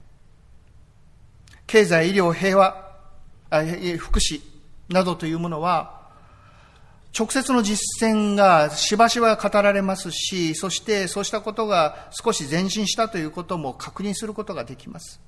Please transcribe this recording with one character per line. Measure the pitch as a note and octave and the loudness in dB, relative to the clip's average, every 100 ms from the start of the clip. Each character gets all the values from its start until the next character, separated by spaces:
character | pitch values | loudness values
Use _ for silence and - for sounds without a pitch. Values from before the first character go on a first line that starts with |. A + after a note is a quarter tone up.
| - - - - - - - - - - - - - - - - - | -20 -20 -20 -20 -20 -20 -20 -20 -20 -20 -20 -20 -20 -20 -20 -20 0
経 | A3 | 4
済、 | F#3+ E3 E3 | 4 4 2
医 | |
療、 | G3 E3+ | 2 2
平 | E3 F#3+ F#3+ | 2 2 4
和、 | F#3+ - - - - - - - - | 4 2 -12 -20 -20 -20 -20 -20 -2
あ、 | D#3 D#3+ F3 F3+ E3 | 0 0 -2 -4 -4
福 | - - | 0 0
祉 | - D3+ - - - - - | 0 -2 -10 -20 -20 -20 -4
な | F3+ | 0
ど | F3+ | 0
と | E3+ E3 | -2 -4
い | |
う | E3 | -4
も | E3+ | -4
の | D#3 | -4
は、 | E3+ E3 D#3 - - - - - - - - - - - - | 0 0 -2 -12 -20 -20 -20 -20 -20 -20 -20 -20 -20 -20 -10
直 | - A3 | -6 -2
接 | C4+ B3+ | -2 0
の | B3+ | 2
実 | G3+ G#3+ - - A3+ | 2 0 -4 -2 0
践 | G#3+ G#3 G3+ | 2 2 4
が | G3 E3 D3 | 6 6 4
し | D3+ - G#3 | 0 0 4
ば | A#3 | 4
し | A#3+ | 4
ば | A3+ G#3+ | 2 2
語 | G3+ G#3 | 2 2
ら | G3+ | 4
れ | G3+ | 2
ま | F#3+ F#3+ | 0 -2
す | F3+ | -6
し、 | - - F#3 E3 | -6 -4 -2 -2
そ | D#3 F#3+ | -2 -4
し | - | -6
て | - G#3 F3+ | -2 -2 -2
そ | G3+ | -4
う | |
し | G3 | -4
た | G#3+ | -6
こ | G#3+ | -6
と | G#3 A3 | -4 0
が | F#3 D3+ A2+ - | 2 2 -2 -14
少 | - A3+ | -6 -2
し | G#3+ C#3+ | -2 0
前 | D#3+ F#3 | -2 0
進 | G#3 G3 | -2 -2
し | - | -2
た | A3 | -2
と | F#3 | -4
い | D#3 | -6
う | |
こ | E3+ | -8
と | E3+ F3 | -8 -6
も | C#3 | -8
確 | - - - | -10 -12 -8
認 | G3+ | -6
す | F#3+ A3 | -6 -8
る | |
こ | G#3+ | -10
と | G#3 | -10
が | E3 | -10
で | A2+ C3 | -12 -14
き | - | -16
ま | E3 | -18
す。 | - - | -18 -20